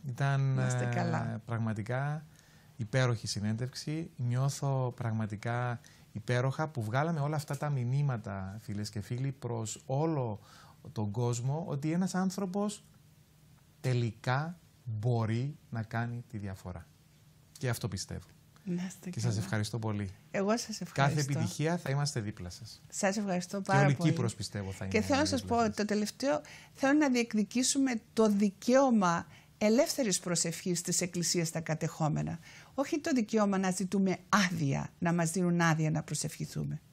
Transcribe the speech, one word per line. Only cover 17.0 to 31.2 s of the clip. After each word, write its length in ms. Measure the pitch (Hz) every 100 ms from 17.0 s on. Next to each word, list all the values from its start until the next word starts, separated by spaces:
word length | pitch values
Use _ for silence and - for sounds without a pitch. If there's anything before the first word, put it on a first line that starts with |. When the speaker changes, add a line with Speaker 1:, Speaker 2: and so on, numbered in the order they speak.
| - - - - - -
Speaker 1:
Και 100 | 127
αυτό 200 | 117 110
πιστεύω. 380 | 92 - 87 - - - -
Speaker 2:
Να 200 | 196 175 185
είστε 240 | - 185
Speaker 1:
Και 100 | 180
σας 100 | 117
Speaker 2:
καλά. 140 | 110
Speaker 1:
ευχαριστώ 340 | - 110 104 120
πολύ. 320 | 113 101 98 - -
Speaker 2:
Εγώ 280 | 208 196 226
σας 200 | - 214
Speaker 1:
Κάθε 40 | 175 - 139
Speaker 2:
ευχαριστώ. 280 | 156 139 127
Speaker 1:
επιτυχία, 380 | 113 - 151 175
θα 140 | 156
είμαστε 300 | 143 143 120
δίπλα 300 | 104 - 87
σας. 320 | - - - -
Speaker 2:
Σας 280 | - 202 208
ευχαριστώ 400 | 202 180 180 202
Speaker 1:
Και 60 | 190
Speaker 2:
πάρα 180 | 196 143
Speaker 1:
όλη 80 |
Speaker 2:
πολύ. 160 | 139 165
Speaker 1:
Κύπρος, 240 | - 117
πιστεύω, 360 | - 107 104 95
θα 160 | 95 95
Speaker 2:
Και 100 | 226
Speaker 1:
είναι 100 | -
Speaker 2:
θέλω 120 | 269
να 40 |
σας 160 | 311 277
Speaker 1:
δίπλα 160 | 196 233
Speaker 2:
πω, 80 |
Speaker 1:
σας. 100 | 220
Speaker 2:
το 100 | 208
τελευταίο, 560 | 208 208 208 - 269 294 - - -
θέλω 260 | - 269 294
να 120 | 294
διεκδικήσουμε 920 | 247 233 214 202 233 254 277 269 233 -
το 160 | - 220
δικαίωμα 1000 | 202 208 - - 262 277 220 180 170 - - - -
ελεύθερης 640 | 214 226 330 - 233 180
προσευχής 600 | 175 170 170 165 185 175
της 200 | - 175
Εκκλησίας 480 | 175 175